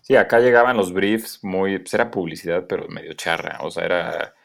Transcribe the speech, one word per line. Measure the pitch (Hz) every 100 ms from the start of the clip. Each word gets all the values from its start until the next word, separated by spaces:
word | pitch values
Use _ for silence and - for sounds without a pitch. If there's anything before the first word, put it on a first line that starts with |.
Sí, | - 127
acá | 98 117
llegaban | 123 120 120 117
los | 92
briefs | 90 98 113 113 -
muy, | 98 92 98 95
pues, | -
era | 107 117
publicidad, | 101 85 87 85 87 90
pero | 90 82
medio | 80 80
charra, | 80 87 82 85 76
o | 80
sea, | 85
era | 85 90 82 82 - _